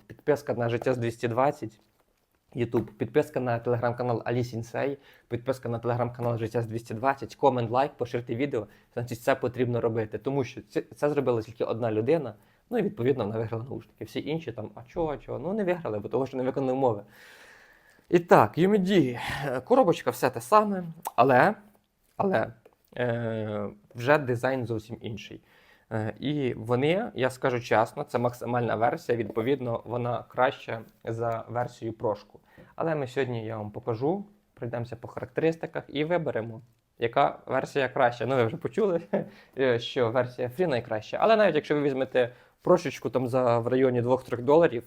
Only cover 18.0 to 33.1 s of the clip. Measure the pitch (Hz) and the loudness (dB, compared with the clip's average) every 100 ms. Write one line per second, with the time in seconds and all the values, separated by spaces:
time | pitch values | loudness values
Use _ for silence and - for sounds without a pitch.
18 | _ 170 170 175 107 - 185 208 185 196 | _ 0 8 8 8 4 2 4 4 4
19 | 127 123 - 143 147 127 - 262 196 151 | 4 0 -6 -6 -4 -6 4 4 6 2
20 | - 117 131 117 - 214 214 190 175 - | -2 0 0 0 4 4 4 -2 -6 -10
21 | - - 135 247 170 208 - _ _ _ | -6 4 6 8 6 2 -8 _ _ _
22 | _ - 196 117 110 - _ _ _ - | _ -2 0 2 0 -6 _ _ _ -4
23 | 123 117 117 113 107 104 101 - _ 120 | -2 -2 -4 -4 -4 -6 -6 -10 _ -6
24 | 120 151 127 120 131 135 113 113 - 113 | 2 2 2 0 0 -2 -2 -6 -8 -12
25 | 107 107 - 107 - _ _ _ _ 110 | -10 -10 -12 -18 -20 _ _ _ _ -6
26 | 107 - - 147 127 113 110 123 147 185 | -4 -4 -4 -2 -2 -4 -2 0 2 0
27 | 240 - 127 - 135 123 120 107 117 - | -2 -2 -4 0 -2 -2 2 2 2 -2
28 | 151 120 120 - 117 123 120 107 117 165 | -6 -2 -2 -2 -4 -2 0 0 0 0
29 | - 117 104 117 113 139 123 117 - 120 | -2 -2 -2 -2 0 0 -2 -6 -6 -6
30 | 120 113 - - 131 - - 113 110 _ | -4 -6 -6 2 2 0 -8 -10 -10 _
31 | - 113 117 113 - 113 120 - 113 113 | -8 -4 -2 -4 -4 -4 -4 -6 -10 -4
32 | 117 101 - - _ - - - 165 156 | -4 -4 -8 -20 _ -20 -20 -6 -4 -2
33 | 127 | -4